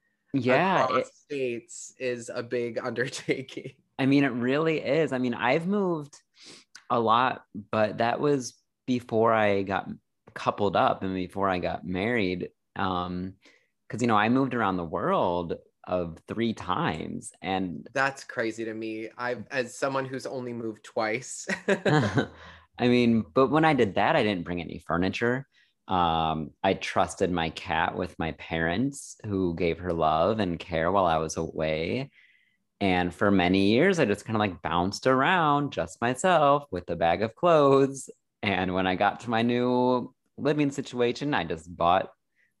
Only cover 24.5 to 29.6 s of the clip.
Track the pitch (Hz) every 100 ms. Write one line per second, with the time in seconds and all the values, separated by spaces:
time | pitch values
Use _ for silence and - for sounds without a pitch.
24.5 | 87 82 82 - 85 92 - 120 127 143
25.5 | _ _ _ - 92 85 82 80 80 73
26.5 | - 98 92 - - 87 - 92 87 80
27.5 | - - 80 85 92 92 - 82 78 -
28.5 | 82 82 90 139 143 - - 107 98 92
29.5 | 85